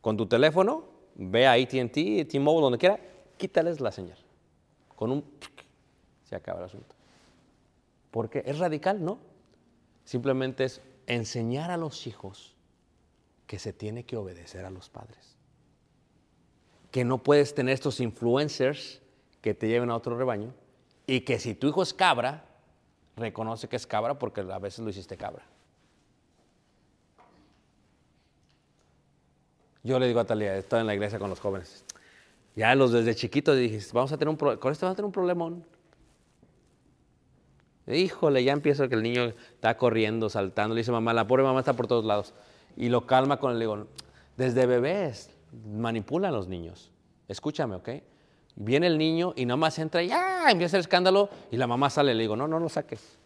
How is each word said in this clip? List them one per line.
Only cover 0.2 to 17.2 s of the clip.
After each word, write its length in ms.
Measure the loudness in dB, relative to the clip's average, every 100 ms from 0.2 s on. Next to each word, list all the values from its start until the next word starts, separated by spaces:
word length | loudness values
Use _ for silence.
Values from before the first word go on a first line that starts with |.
| 2
teléfono, 580 | 4 4 4 2 0 -8 -20 _ -14
ve 320 | -2 4 6
a 60 |
A 140 | 6 4
T 140 | -2
and 100 | -2
T, 340 | -2 0 -2 -2
T-Mobile, 360 | 0 2 4
donde 160 | 4 4
quiera, 220 | 2 2 -6 -20 -20 _
quítales 440 | -2 0 0 -2
la 100 | -4
señal. 260 | -6 -14 -16 _ _ _ _ _ _ _ -6
Con 160 | -4
un 140 | -4 -6 -20 -20 -20 -20 _ _ _ _ _
se 120 | _ -14
acaba 240 | -10 -12
el 60 | -12
asunto". 300 | -16 -20 _ _ _ _ _ _ _ _ _ _ _ _
¿Por 180 | -8 -6
qué? 140 | -6 -6
¿Es 140 | -4
radical? 440 | -4 -2 -2 -2
No. 140 | -4 -8 -14 _ _ _ _ _ _ _ -8
Simplemente 600 | -4 -2 -2 -2 -2 -4
es 160 | -4 -20 _ -4
enseñar 640 | -4 -2 -6 -4 -4 -4
a 60 | -6
los 280 | -6 -10 -14
hijos 500 | -14 -18 -18 -20 _ _ _ _ _ _ _ _ _ -16
que 120 | -12
se 140 | -10
tiene 320 | -10 -10 -10 -8
que 100 | -8
obedecer 500 | -10 -14 -18 -14 -14
a 40 |
los 200 | -14 -18
padres. 480 | -20 -20 -20 _ _ _ _ _ _ _ _ _ _ _ _ _ _ _ _ _
Que 120 | -2
no 140 | 0
puedes 360 | 0